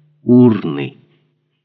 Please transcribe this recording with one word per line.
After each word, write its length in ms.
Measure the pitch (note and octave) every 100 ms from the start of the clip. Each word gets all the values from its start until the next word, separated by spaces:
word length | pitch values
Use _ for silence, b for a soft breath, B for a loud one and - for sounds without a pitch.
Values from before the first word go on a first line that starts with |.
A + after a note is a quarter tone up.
| _ _
урны. 760 | - B2 B2 G2+ E2+ C#2+ C2+ - _ _ _ _ _ _